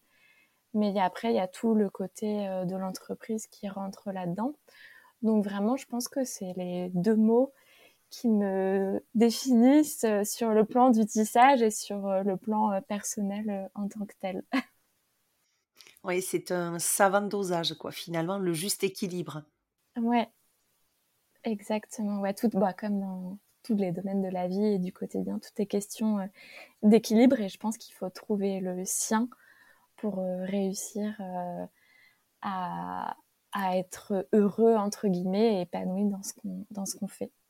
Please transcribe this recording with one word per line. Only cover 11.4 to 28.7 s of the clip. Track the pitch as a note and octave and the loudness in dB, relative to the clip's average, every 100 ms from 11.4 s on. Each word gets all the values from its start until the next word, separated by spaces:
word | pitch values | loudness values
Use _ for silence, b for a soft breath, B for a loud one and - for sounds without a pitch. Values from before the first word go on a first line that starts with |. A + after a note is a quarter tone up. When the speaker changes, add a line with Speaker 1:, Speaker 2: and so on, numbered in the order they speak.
| C4 C4+ | 8 8
Speaker 1:
et | A3 | 2
sur, | - - G3+ G3 | 0 -6 -6 -2
euh, | F#3+ | 0
le | G3 F#3+ | 0 -2
plan, | G#3+ G#3+ G#3+ | -2 0 0
euh, | G3 | -2
personnel, | - G#3 - - G3 G3+ A3 | -4 -6 -6 -4 -4 -4 -4
euh, | G3 F#3+ | -6 -8
en | - G3+ | -8 -8
tant | G#3+ G3 | -6 -10
que | - | -8
tel. | F#3+ F#3 - | -8 -8 -4
<laughs> | C4 - _ _ _ _ _ _ _ _ _ _ b b _ | -6 -6 _ _ _ _ _ _ _ _ _ _ b b _
Speaker 2:
Oui, | F#3+ F3+ | -4 -4
c'est | F#3 F3 - | -2 -4 -2
un | F3+ E3+ E3+ | -2 -2 -2
savant | - - G3 G3+ | 0 4 4 4
dosage, | G3+ G3+ F#3 F3 E3 | 0 -2 0 0 -2
quoi, | D#3 - | -6 -8
finalement, | - - E3 E3 G3 | -10 -6 -2 -2 -2
le | F3+ | -2
juste | D#3+ G3+ - | 0 -2 -2
équilibre. | F#4+ - F#3 F3+ D3+ D3+ - _ _ _ _ A#3+ | -4 -2 -6 -6 -6 -10 -14 _ _ _ _ -4
Speaker 1:
Ouais, | A#3 A#3+ - _ _ _ _ _ _ _ _ _ _ _ | 0 2 0 _ _ _ _ _ _ _ _ _ _ _
exactement. | A3+ G#3 G3+ G#3+ - - G3+ G3+ | -6 -4 -4 -4 -4 -6 -4 -2
Ouais, | G3 | -2
tout, | G3+ A3+ | 0 0
bah, | F#3+ F#3+ | 2 0
comme | F3+ G#3 G3+ | 0 -4 -4
dans | F#3+ F#3 F3+ G3+ _ _ | -4 -8 -10 -12 _ _
tous | - G3+ | -2 0
les | F#3 | 0
domaines | E3+ G3 G3 | -2 -2 -2
de | F#3+ | -2
la | F#3 F3+ | -2 -2
vie | F#3+ | 0
et | G#3+ G3 | 2 2
du | F3+ | -2
quotidien, | - F#3+ F#3+ F#3+ G#3 | -6 -6 -4 -4 -6
tout | - - | -6 -6
est | G3+ | -2
question, | G#3 - - A3 G#3 | -4 -4 -4 -2 -2
euh, | F#3+ B B B B _ | -4 B B B B _
d'équilibre | G#3+ A3 A3+ A3 B3+ B3+ | 6 6 6 6 6 6
et | F#3+ | 0
je | - | -6
pense | G#3+ A3+ | -6 -8
qu'il | - | -12
faut | - F#3 | -12 -12
trouver | - - G#3 G3 F#3+ | -10 -4 -2 0 -2
le | F#3 | -4